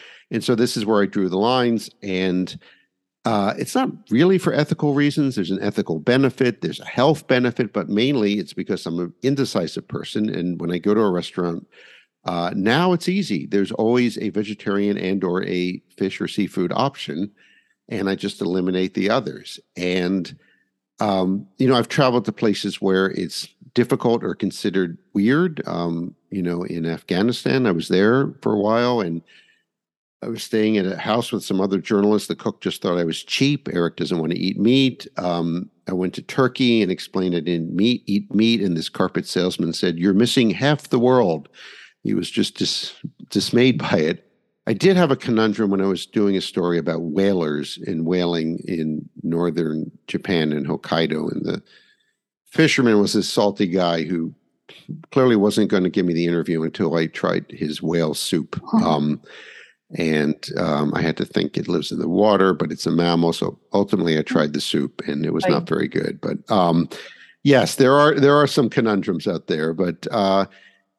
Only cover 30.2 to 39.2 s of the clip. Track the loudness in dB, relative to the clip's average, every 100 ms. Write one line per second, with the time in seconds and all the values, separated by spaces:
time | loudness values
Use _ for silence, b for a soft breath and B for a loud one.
30.2 | -10 -10 -4 0 2 2 0 -2 -2 -2
31.2 | -2 -4 -2 0 0 -2 0 2 4 2
32.2 | -2 -6 -6 -6 -6 -4 -2 -2 -2 -4
33.2 | -6 0 0 0 -4 -2 -2 -2 -4 -2
34.2 | -2 -2 -4 0 2 4 2 -2 -10 -8
35.2 | -4 -2 -2 -4 -6 _ -6 -4 -4 -6
36.2 | -6 0 0 2 2 2 0 -2 -6 -4
37.2 | -2 -2 -2 -4 -2 0 0 0 -2 -4
38.2 | 0 2 2 2 0 -2 -4 -2 -2 -2